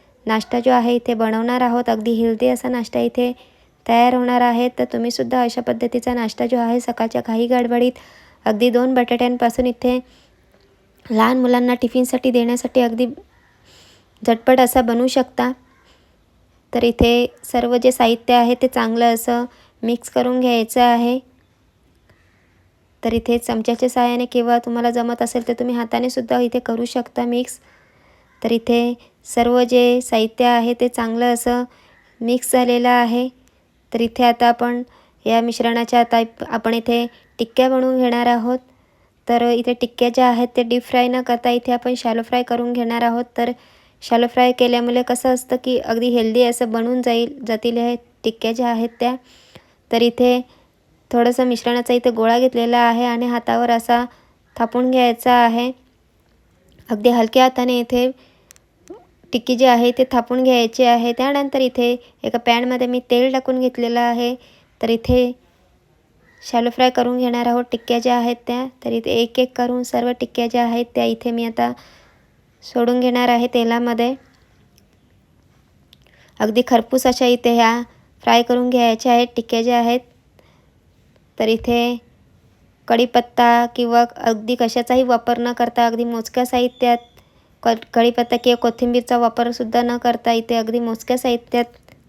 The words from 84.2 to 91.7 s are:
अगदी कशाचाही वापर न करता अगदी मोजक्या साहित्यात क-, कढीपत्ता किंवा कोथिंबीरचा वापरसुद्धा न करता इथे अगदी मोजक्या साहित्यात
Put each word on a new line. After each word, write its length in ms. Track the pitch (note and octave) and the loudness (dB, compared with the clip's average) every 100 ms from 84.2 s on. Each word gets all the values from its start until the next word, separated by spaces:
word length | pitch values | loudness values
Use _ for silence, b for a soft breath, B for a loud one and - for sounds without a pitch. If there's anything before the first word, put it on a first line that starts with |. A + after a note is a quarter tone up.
अगदी 340 | A3+ A3 A3 | -4 -2 -2
कशाचाही 480 | B3 A#3 A#3+ A#3 B3 | -2 -2 -2 0 0
वापर 360 | B3+ A#3 A#3+ A#3+ | 2 0 0 -2
न 140 | A#3+ | -2
करता 340 | A#3+ A#3+ A#3+ A#3 | -2 -2 0 0
अगदी 180 | A3+ | 0
मोजक्या 400 | A#3 A#3 A3 B3+ B3 | -4 -6 -6 -4 -2
साहित्यात 520 | B3 B3 - B3 A#3+ - _ b b b b | 0 -2 -2 0 0 -2 _ b b b b
क-, 240 | A#3 A3+ - | -2 -2 -2
कढीपत्ता 420 | A#3 A#3 A#3+ A#3+ A#3+ | 0 2 2 -2 0
किंवा 200 | B3 A#3+ | 2 2
कोथिंबीरचा 580 | A#3+ A#3 A#3+ B3 A#3+ A#3+ | 0 -2 -2 -2 0 0
वापरसुद्धा 640 | A#3 A#3 A#3+ A#3+ A3+ A#3 | 0 0 -4 -4 -4 -2
न 140 | A#3+ A#3+ | 0 -2
करता 360 | A#3+ A#3 A#3 | -2 -2 -2
इथे 240 | A#3 A3+ A#3 | -2 -2 -4
अगदी 240 | A3 A#3+ | -2 -4
मोजक्या 380 | A#3 A3+ - B3+ | -4 -6 -4 -4
साहित्यात 760 | B3+ A#3+ - A#3+ A#3+ | -2 -4 -2 -4 -4